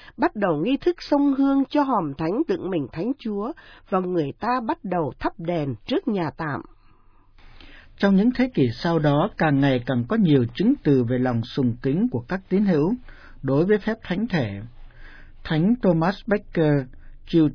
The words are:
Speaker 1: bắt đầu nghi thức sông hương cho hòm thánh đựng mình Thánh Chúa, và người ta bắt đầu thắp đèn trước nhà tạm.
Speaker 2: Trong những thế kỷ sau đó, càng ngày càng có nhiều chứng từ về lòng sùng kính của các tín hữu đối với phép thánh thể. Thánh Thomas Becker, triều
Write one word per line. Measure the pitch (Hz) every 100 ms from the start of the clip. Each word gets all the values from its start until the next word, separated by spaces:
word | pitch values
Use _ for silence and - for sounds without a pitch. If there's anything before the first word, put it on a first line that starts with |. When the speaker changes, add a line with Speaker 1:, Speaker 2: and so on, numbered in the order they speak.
| - -
Speaker 1:
bắt | 311 220
đầu | 196 147
nghi | 190 269
thức | 359 349
sông | - 285 285
hương | 269 277 277 269
cho | 294
hòm | 277 226 156 139
thánh | 160 214 320
đựng | 190 170
mình | 180 131
Thánh | 151 214 269
Chúa, | 226 202 226 330 - - -
và | 190
người | 180 180 143 -
ta | 214 254 226
bắt | -
đầu | 196 180 147 -
thắp | 330 -
đèn | 165 175 143 117 -
trước | 277 277
nhà | 202 156 -
tạm. | 160 123 - - - _ _ _ _ - - - - - - -
Speaker 2:
Trong | 202 190
những | 226
thế | 254 254
kỷ | 214 131
sau | 110 175 165
đó, | 151 143 175 -
càng | 160 139
ngày | 139 127 120
càng | 127 120
có | 226
nhiều | 185 143 120
chứng | - 196 285
từ | 156 135
về | 117 127
lòng | 127 117
sùng | 110 - 123 120
kính | 139 151 247
của | 123 -
các | 190 -
tín | 190
hữu | 208 160 156 247 - - - -
đối | 135 135
với | 180 214
phép | 214 226
thánh | - 180 233
thể. | 170 110 101 117 - - - - - - -
Thánh | - 156 180 247
Thomas | 196 165 165 196 -
Becker, | 202 208 - 156 143 131 - - - -
triều | 170 151